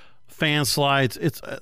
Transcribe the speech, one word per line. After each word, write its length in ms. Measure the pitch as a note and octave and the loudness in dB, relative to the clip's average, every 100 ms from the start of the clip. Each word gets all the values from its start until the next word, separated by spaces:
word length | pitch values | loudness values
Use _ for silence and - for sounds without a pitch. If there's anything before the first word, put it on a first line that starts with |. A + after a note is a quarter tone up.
| - - - | -20 -20 -18
fan 380 | - D#3 D3+ C#3+ | -2 0 2 2
slides. 520 | - C#3+ C#3 C3 - | 2 4 4 2 0
It's, 240 | E3 - | -4 -4
uh, 160 | - C3 | -8 -10